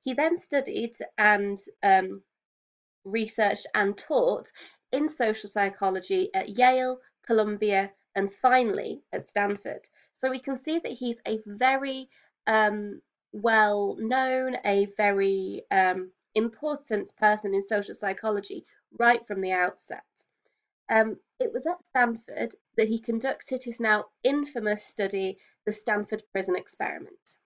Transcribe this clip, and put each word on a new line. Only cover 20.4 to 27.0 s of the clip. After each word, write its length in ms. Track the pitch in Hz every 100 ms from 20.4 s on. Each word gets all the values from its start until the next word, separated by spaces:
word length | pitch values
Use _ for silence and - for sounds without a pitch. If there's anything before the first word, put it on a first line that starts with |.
| _ _ _ _ -
Um, 300 | 226 220 - _ _
it 140 | -
was 140 | - 294
at 200 | 349 -
Stanford 680 | 262 233 226 - - 233 - _ -
that 100 | 220
he 120 | 226
conducted 640 | - 226 226 - - 262
his 180 | 240 233
now 240 | 226 214 - _
infamous 640 | 254 285 285 240 214 208 -
study, 520 | - 196 196 190 190 _ _ -
the 80 |
Stanford 500 | 214 - 208 208 214 _
Prison 240 | 190 185 185
Experiment. 840 | - - - 151